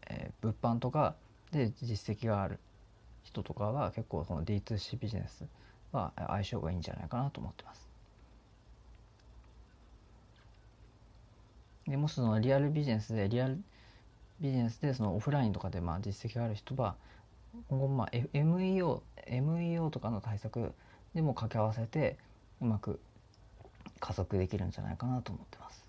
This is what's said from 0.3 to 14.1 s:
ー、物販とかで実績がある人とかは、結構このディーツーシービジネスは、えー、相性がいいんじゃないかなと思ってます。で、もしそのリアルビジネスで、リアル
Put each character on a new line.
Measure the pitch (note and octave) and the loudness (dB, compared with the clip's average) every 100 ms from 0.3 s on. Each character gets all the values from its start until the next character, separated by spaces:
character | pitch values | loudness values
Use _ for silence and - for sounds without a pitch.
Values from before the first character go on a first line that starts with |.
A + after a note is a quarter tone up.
ー、 | - A2 | -4 -4
物 | G#2+ A#2+ A#2 | 0 0 2
販 | |
と | B2 | 0
か | D3+ C#3 D#3+ - - - | 2 2 0 -16 -20 -4
で | D3+ A#2+ - | 0 0 0
実 | A#2 G#2+ - G#2 | -4 -4 -2 -2
績 | A#2 | 2
が | G#2 | 2
あ | G2 | 2
る | F#2+ - - - - - - | -4 -12 -20 -20 -20 -20 -20
人 | - - | -12 -8
と | G2 | -6
か | - G#2 | -2 -2
は、 | C3 G#2+ | 0 0
結 | - - | -2 -4
構 | D#2+ | -4
こ | D2 | -2
の | E2+ | -2
デ | F2+ G#2 | 0 0
ィ | |
ー | |
ツ | - | 0
ー | G#2 | -4
シ | - - | -4 -6
ー | |
ビ | G#2 | -4
ジ | A2 | -4
ネ | - | -6
ス | - - - - - - | -10 -14 -14 -20 -20 -8
は、 | C#3 F#2 - | -4 -4 -4
え | |
ー、 | - | -4
相 | G2+ | -2
性 | G2+ - | -2 -2
が | E2 | -2
い | |
い | F2+ | -2
ん | |
じ | D#2 | -4
ゃ | |
な | - | -8
い | D#2+ | -4
か | A#2+ | -2
な | C#3 | -2
と | - | -4
思 | - | -10
っ | |
て | - | -10
ま | - | -16
す。 | - - - - - - - - - - - - - - - - - - - - - - - - - - - - - - - - - - - - - - - - - - | -18 -20 -20 -20 -20 -20 -20 -20 -20 -20 -20 -20 -20 -20 -20 -20 -20 -20 -20 -20 -20 -20 -20 -20 -20 -20 -20 -20 -20 -20 -20 -20 -20 -20 -20 -20 -20 -20 -20 -20 -12 -2
で、 | C#3 | 0
も | D3 | 0
し | |
そ | - A#2+ | 2 4
の | A2 | 6
リ | A#2 | 6
ア | C3+ | 6
ル | C#3+ | 4
ビ | D3+ | 2
ジ | D3 | 2
ネ | A2 | 2
ス | G#2+ | 0
で、 | A2+ G2 | 0 2
リ | A#2+ | 2
ア | C3 | 2
ル | C#3 G3+ - - - - | 0 -6 -16 -20 -20 -20